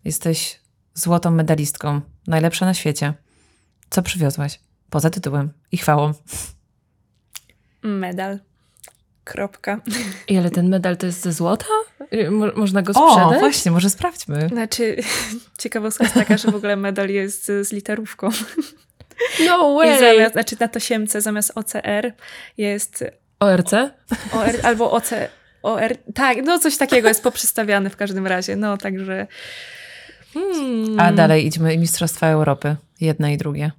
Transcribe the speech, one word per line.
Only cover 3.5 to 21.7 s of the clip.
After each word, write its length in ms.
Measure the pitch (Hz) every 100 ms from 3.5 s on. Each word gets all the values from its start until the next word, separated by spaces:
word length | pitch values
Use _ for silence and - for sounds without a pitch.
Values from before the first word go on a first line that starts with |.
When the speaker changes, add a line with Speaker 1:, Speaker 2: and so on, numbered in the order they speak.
| _ _ _ _
Speaker 1:
Co 120 | 208
przywiozłaś? 580 | 180 185 143 143 143 - _ _ _
Poza 200 | 156 156
tytułem 420 | 175 151 143 143 - _
i 60 | 180
chwałą. 360 | - 147 147 151 - - - - _ _ _ _ _ _ _ - _ _ _ _
Speaker 2:
Medal. 560 | 220 196 185 180 196 202 _ _ _ _ - _ _ _
Kropka. 580 | - - 196 - - 208 - 226 214 190 -
Speaker 3:
I 100 | 190
ale 120 | 175
ten 200 | 180 180
medal 280 | 190 180 180
to 80 | 180
jest 160 | 175
ze 100 | 185
złota? 340 | 160 170 220 - 427 453 _ 285
Y, 180 | 226 165
mo-, 200 | 214 208 -
można 260 | 202 196
go 120 | 185 202
Speaker 1:
O, 160 | 320
Speaker 3:
sprzedać? 280 | 214 170 220
Speaker 1:
właśnie, 320 | 277 277 180
może 180 | 170 196
sprawdźmy. 600 | - 349 339 - 143 160
Speaker 2:
Znaczy, 480 | 240 220 - 226 - - -
<laughs> 340 | 226 226 - -
ciekawostka 420 | - 226 214 -
jest 120 | 233 247
taka, 220 | 208 214
że 140 | 226
w 40 | 208
ogóle 200 | 208 202
medal 340 | 196 196 196
jest 360 | 196 196 - -
z, 220 | 202 202
z 40 |
literówką. 580 | 208 202 214 214 - 196 220 226 - 285 - _ _ - - 480 - 330
Speaker 3:
No 300 | 349 302 285
way! 200 | 320 277
Speaker 2:
I 40 |
zamiast, 340 | 247 220 220
znaczy 220 | 220 220 220
na 80 | 233
tasiemce 540 | 233 - 226 214 214
zamiast 300 | 214 208 202 -
O 80 |
C 200 | 214